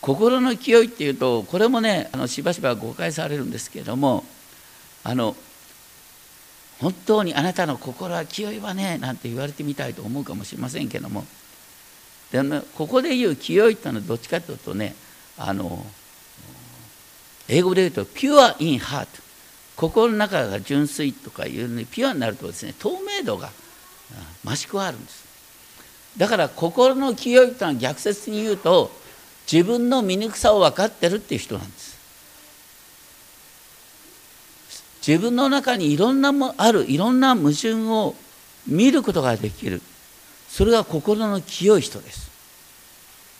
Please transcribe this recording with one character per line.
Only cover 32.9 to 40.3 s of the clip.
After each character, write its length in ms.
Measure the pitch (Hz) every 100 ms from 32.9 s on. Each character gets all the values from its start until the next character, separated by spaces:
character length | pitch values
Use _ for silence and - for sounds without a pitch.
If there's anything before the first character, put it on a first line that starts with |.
| - - - - - - - - - - - - - - - - - - - - - -
自 120 | 160
分 160 | 226
の 140 | 240 269
中 280 | 277 262 240
に 160 | 156
い 40 | 147
ろ 160 | 214
ん 80 | 269
な 120 | 277
も、 220 | 277 262 -
あ 120 | 220
る 200 | 214 123
い 60 | 139
ろ 140 | 214
ん 100 | 254
な 140 | 269
矛 180 | 240 147
盾 220 | 147 226 220 220
を 260 | 220 190 - - - - - -
見 240 | 151 247
る 100 | 311
こ 100 | 220
と 80 | 170
が 160 | 131 113
で 140 | 107
き 180 | 87 110
る。 140 | 87 - - - - -